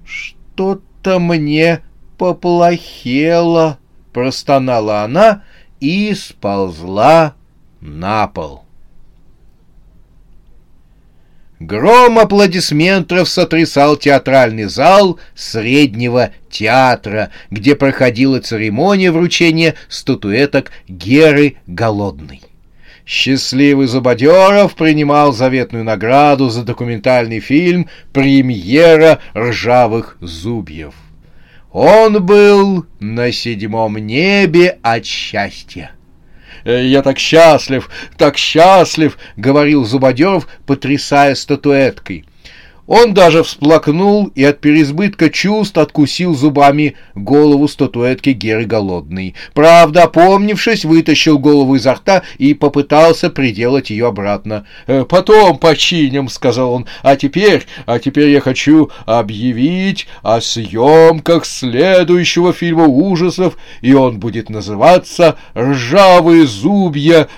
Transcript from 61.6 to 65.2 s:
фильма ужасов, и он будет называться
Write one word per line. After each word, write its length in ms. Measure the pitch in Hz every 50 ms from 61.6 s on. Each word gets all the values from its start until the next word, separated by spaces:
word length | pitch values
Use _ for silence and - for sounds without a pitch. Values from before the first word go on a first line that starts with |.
| - 127 117 123 160 190 190 180 175 156 175 180 170 - - 170 175 180 160
фильма 340 | - 170 170 165 160 165
ужасов, 680 | 151 127 131 175 196 190 156 175 180 - - 185 165 - - - - - -
и 120 | - 123 135
он 260 | 139 131 127 117 101
будет 300 | 104 120 101 113 107 -
называться 840 | 110 107 95 95 104 98 120 160 180 180 180 - - -